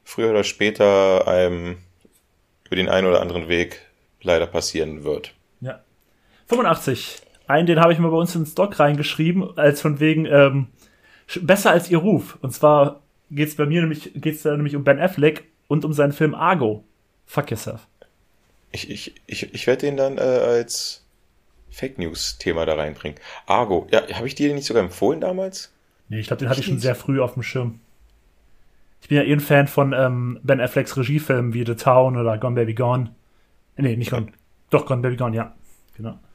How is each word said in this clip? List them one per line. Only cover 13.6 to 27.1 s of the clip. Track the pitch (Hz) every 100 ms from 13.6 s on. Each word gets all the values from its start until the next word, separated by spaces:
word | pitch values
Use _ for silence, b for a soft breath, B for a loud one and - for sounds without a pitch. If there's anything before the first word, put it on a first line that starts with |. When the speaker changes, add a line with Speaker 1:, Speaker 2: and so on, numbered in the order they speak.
Speaker 2:
mir | 143 170
nämlich, | 160 147 -
geht's | 143 156 151
da | 156
nämlich | 143 147 143
um |
Ben | 139 139
Affleck | 185 160 147 151 - _ -
und | 147
um | 151
seinen | 147 143
Film | - 156
Argo. | - 170 185 113 104 _ _ _ _ _
Fuck | - 143
yourself. | 110 - 113 _ _ _ _ _ _ _ _ _
Speaker 1:
Ich, | - -
ich, | - - - -
ich, | - -
ich | - -
werd | 131
den | 143 139
dann, | 135 135
äh, |
als | 131 127 117 120 117 - - - _ _ _ _ _ _ -
Fake | - 135 117
News | 82 78 - -
Thema | 90 82 80
da |
reinbringen. | 78 78 76 76 73 B B B
Argo. | 101 113 85 -
Ja, | 110 -
hab | 113 123
ich |
dir | - 143
den | 143
nicht | 139
sogar | 113
empfohlen | 92 - 107 165
damals? | 180 185 190 - - _ _ _ -
Speaker 2:
Nee, | 110
ich | 107
glaub, | 123
den | 120
hatte | 135
ich | 202
schon |
Speaker 1:
Stimmt. | 127
Speaker 2:
sehr | 123
früh | - -